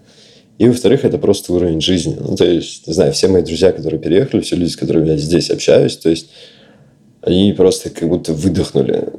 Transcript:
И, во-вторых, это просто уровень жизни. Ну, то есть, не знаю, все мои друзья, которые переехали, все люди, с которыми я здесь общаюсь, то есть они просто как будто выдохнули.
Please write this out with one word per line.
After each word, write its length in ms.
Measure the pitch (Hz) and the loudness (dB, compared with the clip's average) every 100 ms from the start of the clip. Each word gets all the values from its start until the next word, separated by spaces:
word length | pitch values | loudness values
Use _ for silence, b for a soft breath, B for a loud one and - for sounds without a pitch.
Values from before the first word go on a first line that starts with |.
| b b b b b _ | b b b b b _
И, 100 | 110 | 2
во-вторых, 380 | 120 101 135 - | 2 2 2 2
это 120 | 87 | 0
просто 340 | - 101 - | 0 -2 0
уровень 260 | 87 87 80 | 0 0 0
жизни. 360 | 80 92 78 73 | 0 0 -2 -6
Ну, 160 | 64 - | -6 0
то 100 | 87 | 2
есть, 420 | 85 - - - | 2 -2 -14 -6
не 60 | |
знаю, 200 | 80 73 | 0 0
все 140 | 78 95 | 2 2
мои 160 | 92 | 2
друзья, 280 | 78 82 92 | 0 2 2
которые 280 | 76 76 78 | 2 -4 -4
переехали, 420 | 76 90 135 107 | 0 0 2 -2
все 140 | - 85 | -2 -2
люди, 160 | 87 | -2
с 40 | 73 | -4
которыми 320 | 80 80 78 | -2 0 0
я 80 | 78 | 0
здесь 320 | 76 82 76 | 0 -2 0
общаюсь, 440 | 82 - - 71 - | -2 2 4 2 0
то 120 | 80 | -2
есть 200 | 82 - b b b b b b b _ _ | -2 -4 b b b b b b b _ _
они 320 | - 90 101 | -2 2 2
просто 360 | 90 92 92 85 | 4 2 2 -6
как 180 | - 82 | -6 -4
будто 240 | 85 - | -2 -4
выдохнули. 760 | 78 90 82 73 69 64 - - | -2 -2 -2 -2 -2 -2 -2 -4